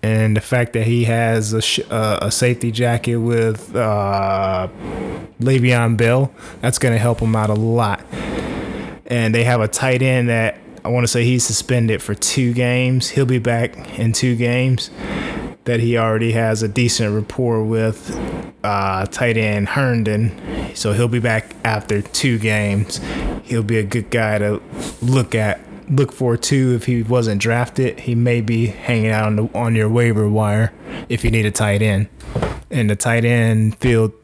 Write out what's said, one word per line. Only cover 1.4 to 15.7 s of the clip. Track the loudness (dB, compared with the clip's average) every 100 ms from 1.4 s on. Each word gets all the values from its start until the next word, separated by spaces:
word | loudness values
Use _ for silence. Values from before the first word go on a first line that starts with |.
| 0
a | -2
sh-, | 0 -2 -2
uh, | -2 0 0
a | 0
safety | 0 0 0 -2
jacket | 0 0 0 0 -2
with, | 0 2 0 -2 -4 -2
uh, | 0 0 0 0 0 0 0 -2 -4 -8 -10 -8 -8 -10 -14 -4
Le'Veon | 0 2 4 4 2 2
Bell, | 4 4 0 -4 -20 -6
that's | -4 0
gonna | 2 2
help | 2 0
him | 0 2
out | 2
a | 0
lot. | 2 2 0 -2 -8 -10 -6 -6 -6 -8 -8 -10 -10 -14 -4
And | -2 2 2
they |
have | 2 2
a | 2
tight | 0 0 2
end | 2 2 2
that | 2 0 -4 -16 -12 -2
I |
wanna | 0 2
say | 2 2
he's | 2
suspended | 0 -2 0 0 2 0
for | -2
two | -4 -2 0 0
games. | 2 0 2 2 0 0
He'll | 0 2
be | 2
back | 0 0 -2 -6 -14 -4
in | -2
two | 0 0 2
games. | 0 2 2 0 -2 -10 -8 -6 -6 -8 -10 -10
That | -4